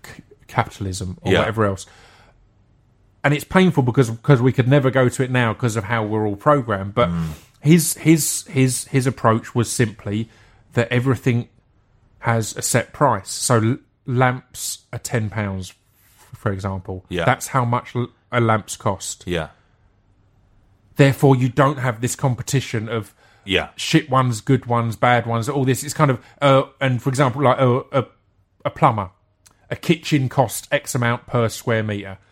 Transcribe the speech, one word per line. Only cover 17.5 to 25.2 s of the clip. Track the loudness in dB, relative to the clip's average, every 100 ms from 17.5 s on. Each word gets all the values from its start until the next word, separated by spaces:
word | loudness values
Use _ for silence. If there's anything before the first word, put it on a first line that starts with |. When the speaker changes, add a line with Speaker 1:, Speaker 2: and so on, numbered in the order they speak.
| -2
Speaker 1:
much | 0 -2 -4 -6
l-, | -6 _ _
a | 0
lamps | 2 0 -2 -6
cost. | -4 -4 -8 -12 -6
Speaker 2:
Yeah. | -4 -4 _ _ _ _ _ _ _ _ _ _ _ _ _ _ 4
Speaker 1:
Therefore, | 4 6 4 4
you | 2
don't | 2 2 2
have | -4 -4
this | -6 -2
competition | -2 -2 -2 -4 -2 -6 -4
of | -6 -6 _ _ _ 0
Speaker 2:
Yeah. | 0 0 -8
Speaker 1:
shit | 0 0 2
ones, | 0 0 -4
good | 0 0 0
ones, | -2 -2 0
bad | 2 2